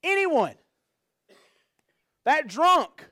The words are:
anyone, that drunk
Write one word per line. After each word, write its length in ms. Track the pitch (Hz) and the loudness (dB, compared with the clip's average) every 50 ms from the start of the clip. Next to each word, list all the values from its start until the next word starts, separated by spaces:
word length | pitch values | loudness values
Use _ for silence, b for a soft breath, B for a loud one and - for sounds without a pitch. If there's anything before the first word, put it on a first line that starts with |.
| - | -2
anyone, 540 | 349 392 392 392 370 320 254 202 147 110 _ _ _ _ _ _ _ _ _ _ _ _ _ _ b b b b b b b b b b _ _ _ _ _ _ _ _ _ _ | -2 -2 0 0 0 0 0 0 -2 -6 _ _ _ _ _ _ _ _ _ _ _ _ _ _ b b b b b b b b b b _ _ _ _ _ _ _ _ _ _
that 240 | 226 277 311 294 220 | 0 0 0 -2 -6
drunk 560 | 175 233 320 359 370 339 240 - _ - - - | -4 0 2 4 4 2 0 -4 _ -20 -20 -20